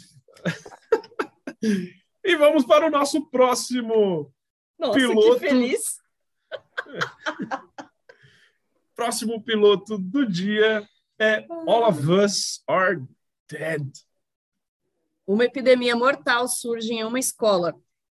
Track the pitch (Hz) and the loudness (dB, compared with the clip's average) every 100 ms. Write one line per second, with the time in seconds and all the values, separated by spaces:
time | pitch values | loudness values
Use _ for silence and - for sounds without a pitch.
0 | - _ _ - 170 - - - _ 453 | -20 _ _ -10 -10 -10 -16 -20 _ -4
1 | - - - _ - - 220 196 180 - | -4 -12 -12 _ -18 -6 -2 -2 -4 -16
2 | _ _ 392 320 294 311 262 302 320 294 | _ _ -2 4 4 4 4 4 4 0
3 | 285 311 - 254 254 240 - 247 226 220 | 0 -2 -2 2 2 0 -4 -6 -2 0
4 | 202 165 139 _ _ _ _ _ 285 233 | 2 -2 -8 _ _ _ _ _ -2 2
5 | 247 220 214 247 330 254 240 466 - - | 2 4 4 4 2 0 0 -2 -6 -12
6 | _ _ _ _ _ - _ - 294 226 | _ _ _ _ _ -20 _ -16 -14 -10
7 | - - 311 302 226 269 - - - _ | -12 -10 -12 -10 -10 -10 -12 -20 -20 _
8 | _ _ _ _ _ _ _ _ _ - | _ _ _ _ _ _ _ _ _ -8
9 | 233 226 220 226 226 214 208 196 202 214 | -6 -4 -6 -8 -4 2 4 4 -2 -8
10 | 185 277 240 175 202 214 220 214 208 _ | -4 -2 -2 -2 -2 2 2 0 -6 _
11 | _ - 214 214 - 330 320 226 233 147 | _ -2 0 0 -6 -8 0 2 2 0
12 | 147 190 202 196 - - - 170 185 170 | 2 2 2 0 -6 -8 -2 0 0 -2
13 | 127 _ _ _ _ 151 156 156 139 - | -10 _ _ _ _ -10 -8 -6 -8 -14
14 | _ _ _ _ _ _ _ _ _ _ | _ _ _ _ _ _ _ _ _ _
15 | _ _ - 208 247 277 247 254 240 240 | _ _ -4 0 0 2 2 4 2 2
16 | 247 285 277 240 254 - 240 233 220 226 | 0 0 -2 -2 -2 -6 -6 -6 -6 -6
17 | 220 254 262 - 220 185 170 143 _ _ | -4 -4 -6 -2 0 2 0 -6 _ _
18 | _ | _